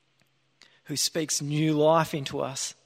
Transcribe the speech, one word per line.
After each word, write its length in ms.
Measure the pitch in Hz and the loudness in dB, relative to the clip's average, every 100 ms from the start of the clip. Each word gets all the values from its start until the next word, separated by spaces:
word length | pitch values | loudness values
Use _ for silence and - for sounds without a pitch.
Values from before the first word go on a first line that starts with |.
| _ _ _ _ _ _ - _ | _ _ _ _ _ _ -20 _
who 120 | - 143 | -8 -4
speaks 440 | - 170 151 - | -2 -2 -4 -4
new 320 | 143 151 156 | -2 0 2
life 400 | 151 151 165 156 | 4 6 4 2
into 280 | 156 139 143 | -4 -6 -6
us. 340 | 131 135 - - | -6 -6 -8 -10